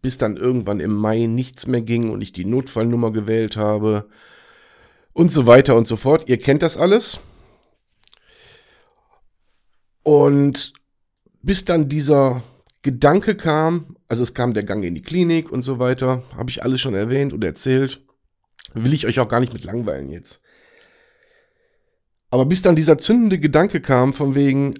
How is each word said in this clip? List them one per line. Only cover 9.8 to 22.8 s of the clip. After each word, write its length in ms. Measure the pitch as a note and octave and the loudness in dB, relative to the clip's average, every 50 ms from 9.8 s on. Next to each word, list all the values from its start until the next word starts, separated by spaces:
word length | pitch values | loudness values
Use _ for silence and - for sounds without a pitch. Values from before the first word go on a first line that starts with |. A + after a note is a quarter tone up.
| _ _ _ _ _ | _ _ _ _ _
Und 680 | D3+ D3+ C#3+ C#3+ C#3+ C#3+ C#3+ C#3+ C#3+ C3+ - - - _ _ _ _ _ _ _ _ _ _ _ _ _ _ | 2 4 4 6 4 4 4 2 2 0 -2 -8 -8 _ _ _ _ _ _ _ _ _ _ _ _ _ _
bis 220 | - C#3+ G3 F3+ - | -4 -2 -2 -2 0
dann 240 | - F3 E3 D3+ | 0 0 0 0
dieser 560 | C3+ D3 D3+ C#3+ C#3+ D3+ C#3 C3+ C3 B2 B2 A2+ - _ _ _ _ _ _ | 0 -2 -4 2 2 4 4 4 2 0 -4 -10 -14 _ _ _ _ _ _
Gedanke 540 | - C#3 B2+ A#2 D3+ C#3+ D#3+ G3+ G3+ A3 G3 | -6 -4 -2 2 4 4 4 4 2 0 -4
kam, 600 | - - E3 D3+ D3+ D#3 E3 F3 E3+ D#3 - - _ _ _ | -2 -2 -2 0 0 0 0 -2 -4 -6 -12 -20 _ _ _
also 140 | - A#2 B2 | -4 -4 -4
es 100 | A#2+ - | -6 -4
kam 200 | - A#2+ B2+ A2 | -4 -4 -2 -2
der 100 | G#2 G2+ | -4 -4
Gang 200 | G2+ G2 G#2+ F#2+ | -4 -6 -6 -6
in 100 | F2 E2+ | -6 -8
die 80 | D2+ | -8
Klinik 480 | - - D3+ F#3 F3 E3+ E3 E3 D#3+ - | -10 -4 -2 0 2 2 0 -2 -2 -4
und 140 | - B2+ B2 | -8 -6 -6
so 160 | C3+ C3+ A#2+ | -6 -4 -2
weiter, 440 | B2+ B2+ B2+ B2 C3 B2+ B2+ B2+ B2 - - | -2 -2 -2 0 -2 -2 -2 -4 -6 -14 -10
hab 140 | - A#2+ B2+ | -10 -8 -8
ich 140 | B2+ - - | -8 -4 -4
alles 180 | B2+ C3 B2+ | -2 -2 -2
schon 120 | - C3 G#2 | -4 -4 -4
erwähnt 380 | G2 G#2 A2+ B2+ C3+ C#3+ C#3 | -4 -2 -2 -2 -2 -2 -4
und 120 | - - - | -4 -4 -6
erzählt, 600 | E2 - - - C3 C3 C3 C#3 C3 - - _ _ _ _ _ _ _ _ _ _ _ - - - - | -6 -6 -4 -2 0 0 0 0 -2 -6 -12 _ _ _ _ _ _ _ _ _ _ _ -20 -20 -12 -8
will 180 | A2+ A2+ B2+ | -2 0 0
ich 160 | D3+ C#3+ - | 0 0 0
euch 140 | A#2+ A#2 C3+ | -2 0 0
auch 80 | B2 G#2+ | 0 0
gar 100 | A#2+ A#2+ | 0 0
nicht 140 | B2+ B2 A#2 | 0 -2 -6
mit 100 | - - | -14 -12
langweilen 480 | - G#2 A#2+ A#2 G2+ C#2+ C2+ C#2 C2+ | -8 -8 -6 -6 -6 -6 -8 -10 -12
jetzt. 300 | D#2 F2 - - - _ _ _ _ _ _ _ _ _ _ _ _ _ _ _ _ _ _ _ _ _ _ _ _ _ _ _ _ _ _ _ _ _ _ _ _ _ _ _ | -14 -16 -18 -20 -20 _ _ _ _ _ _ _ _ _ _ _ _ _ _ _ _ _ _ _ _ _ _ _ _ _ _ _ _ _ _ _ _ _ _ _ _ _ _ _
Aber 160 | - B2+ C3 | 0 0 2
bis 160 | D3 F#3 F#3 | 2 0 2
dann 140 | - F#3+ E3+ | 4 4 4
dieser 220 | D#3 | 4